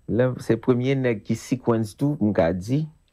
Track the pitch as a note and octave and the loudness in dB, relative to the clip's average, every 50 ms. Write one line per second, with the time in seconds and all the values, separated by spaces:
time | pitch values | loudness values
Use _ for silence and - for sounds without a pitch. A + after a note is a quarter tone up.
0 | _ - G2 A2 B2+ B2+ B2 - - - A2+ A2+ - - B2 A#2+ B2 C3 C#3 C3+ | _ -2 0 0 2 0 0 -2 -2 -2 -2 0 2 2 2 2 2 0 0 0
1 | B2+ B2 A2+ G2+ - - A2+ G#2+ - - D3+ C3 - - A#2 A2+ A2+ G2+ - - | 0 0 -2 -2 -4 -4 -6 -6 -4 -4 -4 -2 0 2 2 2 0 -2 -4 -2
2 | C#3+ C#3+ D3 D3+ G#2 G#2+ G2 F#2 E2 E2 F2+ F#2 F#2 A2 C3 D3 D#3+ D#3 - _ | -2 -2 0 0 0 2 2 2 2 2 0 -2 -2 -2 -2 -2 -2 -4 -8 _
3 | _ _ | _ _